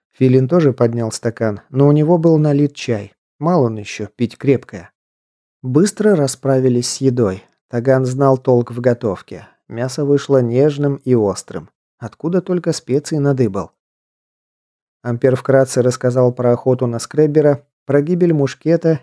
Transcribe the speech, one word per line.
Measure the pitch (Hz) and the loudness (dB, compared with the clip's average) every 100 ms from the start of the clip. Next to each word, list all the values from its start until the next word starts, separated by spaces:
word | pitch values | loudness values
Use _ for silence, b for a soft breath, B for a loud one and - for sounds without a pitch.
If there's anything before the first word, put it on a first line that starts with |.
| _ | _
Филин | - 131 131 131 | -2 2 4 4
тоже | 175 147 | 2 2
поднял | 123 120 117 113 | 2 0 0 -6
стакан, | - 117 - 113 104 - | -6 -8 -4 -4 -4 -6
но | 131 143 | 2 4
у | |
него | 147 151 175 | 4 2 2
был | 165 160 | 4 2
налит | 151 143 147 | 2 2 0
чай. | - - 110 104 _ _ _ | -2 -6 -6 -6 _ _ _
Мал | 151 180 | -2 0
он | 120 110 | 0 -2
еще | 101 - 104 | -10 -10 -12
пить | - 117 - | -6 -6 -2
крепкое. | 135 123 - 98 85 _ _ _ _ _ _ _ | 0 0 -2 -18 -20 _ _ _ _ _ _ _
Быстро | 127 131 202 - 214 180 | -2 0 0 0 0 0
расправились | 139 - 139 135 131 120 120 | 0 -4 -2 0 0 0 -4
с | - | -4
едой. | 135 123 107 92 - _ _ | -2 0 -2 -2 -12 _ _
Таган | 120 123 131 127 | -4 0 0 0
знал | 127 139 131 | 0 0 2
толк | 135 123 117 | 2 0 0
в | 120 | -2
готовке. | 123 120 113 87 - 90 - _ _ | -2 0 -2 -6 -10 -18 -18 _ _
Мясо | 117 131 143 143 | -8 -8 -4 0
вышло | 143 - 135 | 0 2 0
нежным | 120 123 151 143 143 139 | 2 2 0 0 -2 -2
и | 127 123 | 0 2
острым. | 101 90 - 85 78 _ _ _ | 2 -2 -8 -14 -14 _ _ _
Откуда | 117 - 160 180 | -16 -10 -4 -4
только | 180 180 170 | -2 -4 -4
специи | 156 - 135 147 156 | -6 -4 -4 -2 -2
надыбал. | 143 135 113 95 82 _ _ _ _ _ _ _ _ _ _ _ _ _ | 0 0 0 -2 -8 _ _ _ _ _ _ _ _ _ _ _ _ _
Ампер | 120 117 131 127 | -8 -2 0 0
вкратце | - 135 131 127 | 2 2 2 0
рассказал | 123 123 123 127 123 | 0 0 -2 2 2
про | 123 123 | 2 0
охоту | 120 131 123 123 | 0 0 0 -2
на | 117 | -4
скреббера, | - 143 151 151 147 135 - _ - | -4 0 2 4 2 0 -4 _ -2
про | 143 | 0
гибель | 147 175 180 | 0 0 2
Мушкета | 156 139 - 156 165 165 160 | 2 0 -2 -2 0 2 -2